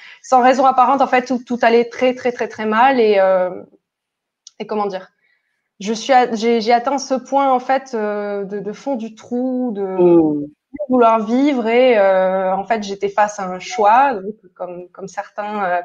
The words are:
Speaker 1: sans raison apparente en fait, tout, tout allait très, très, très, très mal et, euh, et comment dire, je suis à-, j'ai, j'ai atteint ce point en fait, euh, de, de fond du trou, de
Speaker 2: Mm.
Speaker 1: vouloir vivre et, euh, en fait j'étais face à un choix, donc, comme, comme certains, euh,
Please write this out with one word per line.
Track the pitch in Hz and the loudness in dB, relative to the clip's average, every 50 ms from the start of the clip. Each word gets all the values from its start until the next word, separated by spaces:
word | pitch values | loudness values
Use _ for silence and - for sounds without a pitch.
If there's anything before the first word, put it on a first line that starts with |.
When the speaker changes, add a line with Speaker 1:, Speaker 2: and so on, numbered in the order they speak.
| - - - _ | -20 -20 -20 _
Speaker 1:
sans | - - 262 254 | -4 0 2 4
raison | 240 254 262 240 269 | 4 4 4 4 4
apparente | 262 254 262 247 240 277 262 | 2 4 4 2 2 2 2
en | 269 | 0
fait, | - 262 247 | 0 0 0
tout, | 247 - 262 240 | 0 -2 -4 -6
tout | 254 - 247 240 | -6 -6 -4 0
allait | 247 226 226 233 240 233 | 2 4 4 4 2 0
très, | - - 254 254 254 | -2 -2 -2 -2 -2
très, | 254 - 247 | -2 -4 -4
très, | 240 - 233 214 | -4 -4 -6 -8
très | - - 220 | -8 -6 -4
mal | 220 220 220 247 269 277 247 | -2 2 2 2 4 4 2
et, | 226 214 208 196 | 2 2 4 4
euh, | 190 190 190 185 180 180 180 202 - - _ _ _ _ _ _ _ _ _ _ _ _ _ _ - - _ - | 4 2 2 2 0 -2 -6 -10 -16 -20 _ _ _ _ _ _ _ _ _ _ _ _ _ _ -20 -20 _ -14
et | - | -10
comment | - 220 214 202 | -8 -6 -4 -4
dire, | 202 185 185 185 - _ _ _ _ _ _ _ _ _ _ _ _ _ - | -4 -6 -10 -12 -14 _ _ _ _ _ _ _ _ _ _ _ _ _ -10
je | 190 202 | -8 -6
suis | 233 220 - - 269 | -6 -4 -2 2 2
à-, | 254 247 - 233 | 2 2 2 -2
j'ai, | 214 220 233 233 233 | -2 0 0 0 0
j'ai | 208 220 | 0 0
atteint | 240 240 233 - - | 0 0 0 -2 -4
ce | 262 - - | -4 -4 -4
point | 269 254 262 - 269 277 277 269 | -6 -6 -4 -2 -2 0 2 2
en | 262 247 | 0 0
fait, | 254 - 262 269 269 - | 0 -2 -2 -2 -4 -6
euh, | - 220 208 208 208 208 202 208 202 202 202 | -8 -6 -6 -4 -6 -6 -6 -6 -6 -8 -8
de, | 190 202 208 | -8 -10 -10
de | 185 202 | -10 -10
fond | 214 - - 277 277 | -12 -10 -8 -6 -6
du | 220 220 226 226 | -6 -8 -10 -14
trou, | - - - 240 240 254 262 254 254 254 247 208 | -16 -12 -8 -6 -4 -4 -4 -4 -4 -4 -4 -4
de | 196 196 | -6 -6
Speaker 2:
Mm. | 190 185 185 180 175 170 170 156 151 151 147 - - - _ _ _ - 294 294 254 | -4 0 4 4 6 6 6 4 2 0 -4 -6 -10 -14 _ _ _ -12 -10 -4 0
Speaker 1:
vouloir | 254 247 233 226 226 226 214 | 2 4 4 6 4 2 0
vivre | 214 233 254 277 302 285 247 214 | 0 0 2 2 2 0 0 0
et, | 220 233 240 262 254 240 208 | 0 2 4 4 4 4 4
euh, | 196 196 190 185 185 185 190 190 190 185 190 | 4 4 4 2 2 0 0 0 0 -2 -2
en | 190 196 | -2 -2
fait | - 233 220 | -4 -4 -4
j'étais | 208 196 196 196 202 202 | -4 -6 -8 -6 -6 -4
face | - 214 208 208 - - | 0 0 0 0 -2 -6
à | 196 | -8
un | 185 180 185 | -8 -8 -10
choix, | 180 - - - 208 202 220 254 277 285 254 | -10 -8 -2 0 2 4 4 4 4 2 0
donc, | 190 190 202 214 _ _ 180 _ | -4 -8 -12 -14 _ _ _ _
comme, | - 180 180 175 175 180 175 | -14 -12 -12 -12 -14 -16 -18
comme | _ - 190 190 | _ -16 -16 -14
certains, | - 202 202 - - - 208 208 214 208 196 | -12 -12 -12 -12 -10 -10 -10 -8 -6 -4 -4
euh, | 180 180 175 | -2 -2 -4